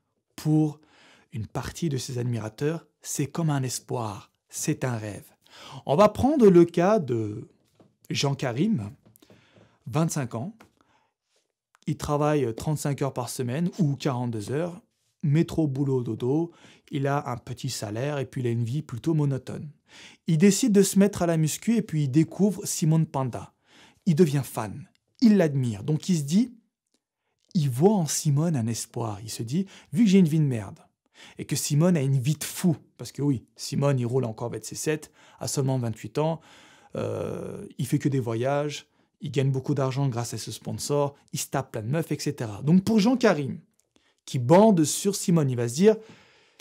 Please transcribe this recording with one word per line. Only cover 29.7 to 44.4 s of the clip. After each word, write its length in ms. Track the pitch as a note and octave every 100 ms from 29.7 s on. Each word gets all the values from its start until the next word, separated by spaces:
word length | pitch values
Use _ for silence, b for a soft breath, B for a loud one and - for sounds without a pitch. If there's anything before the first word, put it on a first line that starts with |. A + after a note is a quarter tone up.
| B B
vu 120 | D#3
que 60 | A3
j'ai 80 | G3
une 100 | D#3+
vie 100 | D#3+
de 60 |
merde 340 | D3 A2+ G2 - _ _ _ B B -
et 60 |
que 120 | - -
Simone 400 | - D3 F3+ E3
a 60 |
une 160 | C3+ C3+
vie 180 | A#2+ -
de 80 |
fou, 320 | - - F3+ - - -
parce 160 | A#2+
que 80 | -
oui, 240 | C#3+ A#2+ - -
Simone, 440 | - C3+ C#3+ C3
il 60 | A#2+
roule 180 | C3
encore 240 | A#2+ A2+ A#2
V 120 | A2+
C 120 | -
sept 380 | G2+ D#3 D#3 - b b b
à 100 | C#3
seulement 300 | D3 C3 C3
vingt-huit 380 | A#2 A2 G#2+ D3
ans, 220 | D#3+ D#3+ B B B B B -
euh, 720 | G#2+ G#2+ G2 - - - - -
il 100 | C3+
fait 120 | D3
que 100 | D3
des 120 | C3+
voyages, 680 | A#2 A2+ B2+ C#3+ D3 C#3+ - _ _ _
il 100 | D3
gagne 200 | C3+ C#3
beaucoup 240 | C3 B2+
d'argent 340 | C#3 C3 B2+ C#3
grâce 240 | A#2 A2+
à 60 | A2+
ce 120 | -
sponsor, 640 | A2 - A2 - C#3+ C#3+ b b
il 40 | -
se 100 | -
tape 240 | C#3+ -
plein 100 | A#2+
de 60 | G#2+
meufs, 220 | D#3+ D#3+
et 80 | D3
cetera. 440 | D3+ C#3+ A2+ G#2
Donc 220 | C#3 F#3
pour 160 | G3 A3
Jean 180 | G#3 C4
Karim, 420 | A3 D3+ C3+ F3 - _ _ _ _ _
qui 140 | -
bande 460 | C3+